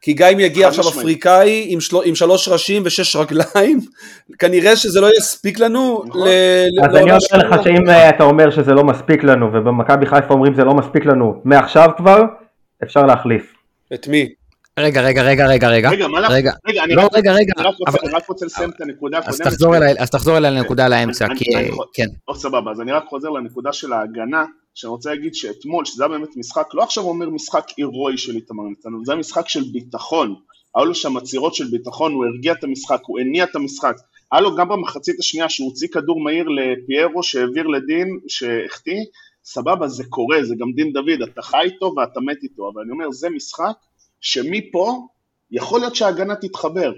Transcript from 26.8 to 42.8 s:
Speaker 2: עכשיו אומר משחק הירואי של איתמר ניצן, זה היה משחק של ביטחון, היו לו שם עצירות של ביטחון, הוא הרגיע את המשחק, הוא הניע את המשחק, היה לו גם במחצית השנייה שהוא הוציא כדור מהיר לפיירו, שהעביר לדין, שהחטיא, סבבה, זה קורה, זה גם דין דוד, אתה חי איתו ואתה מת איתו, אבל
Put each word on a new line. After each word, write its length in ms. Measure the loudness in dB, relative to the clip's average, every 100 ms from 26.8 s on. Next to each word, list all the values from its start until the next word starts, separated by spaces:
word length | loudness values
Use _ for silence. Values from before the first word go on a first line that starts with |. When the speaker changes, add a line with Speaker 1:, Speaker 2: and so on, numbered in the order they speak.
Speaker 2:
עכשיו 220 | -4 -4
אומר 260 | -6 -8 -8
משחק 340 | -10 -6 -6 -6 -10
הירואי 420 | -10 -6 -6 -6
של 180 | -10 -12
איתמר 260 | _ -14 -14
ניצן, 200 | -16 -16 -14
זה 80 | -8
היה 60 | -8
משחק 300 | -6 -8 -6
של 140 | -8 -8
ביטחון, 640 | -10 -12 -16 -6 -4 -4 -8 _ _ _ -2
היו 80 |
לו 100 | -2
שם 220 | -2 -6 -8
עצירות 380 | -8 -6 -6
של 100 | -6 -8
ביטחון, 420 | -8 -10 -6 -6
הוא 120 | -4
הרגיע 280 | -6 -6 -6
את 120 | -6
המשחק, 360 | -6 -10 -6 -6 -6
הוא 140 | -6
הניע 240 | -4 -4
את 120 | -4 -6
המשחק, 380 | -10 -6 -6 -6 _ _ _
היה 80 | 0
לו 160 | 0 -2
גם 120 | -4
במחצית 480 | -4 -8 -10 -8 -6
השנייה 280 | -6 -6 -6
שהוא 200 | -6 -10
הוציא 200 | -8 -8
כדור 280 | -6 -4 -6
מהיר 200 | -4 -4 -4
לפיירו, 720 | -4 -4 -6 -4 -2 -2 -2
שהעביר 440 | -6 -4 -4 -4 -4
לדין, 420 | -4 -4 -4 -4 -8 -12
שהחטיא, 720 | -10 -6 -6 -8 -12 -10 -10 -10 _ _ _
סבבה, 440 | -16 -10 -4 -4 -4
זה 160 | -10 -12
קורה, 360 | -8 -2 -2
זה 100 | -4 -8
גם 140 | -8 -6
דין 160 | -6
דוד, 360 | -4 -4 -6 -6
אתה 100 | -12
חי 160 | -6 -4
איתו 280 | -4 -4 -8 -6
ואתה 240 | -8 -8
מת 160 | -10 -10
איתו, 280 | -14 -14 -16
אבל 80 | -14